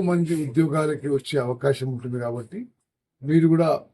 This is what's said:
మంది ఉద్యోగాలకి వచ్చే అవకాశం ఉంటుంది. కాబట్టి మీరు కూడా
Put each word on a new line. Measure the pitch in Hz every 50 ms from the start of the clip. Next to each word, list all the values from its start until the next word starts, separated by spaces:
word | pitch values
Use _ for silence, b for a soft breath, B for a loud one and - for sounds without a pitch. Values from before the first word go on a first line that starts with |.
| 190 180
మంది | 175 175 170 156 170 160 151
ఉద్యోగాలకి | 139 120 151 160 160 143 156 156 151 151 143 - 143 143
వచ్చే | 139 139 - 147 143 123
అవకాశం | 123 127 123 - 143 135 - 127 131 127
ఉంటుంది. | 120 107 127 123 123 120
కాబట్టి | 120 120 120 117 110 - 208 247 240 _ _ _ _ _ _ _ _ _ _ 131 139
మీరు | 156 165 160 165 160
కూడా | 160 170 160 143 - - -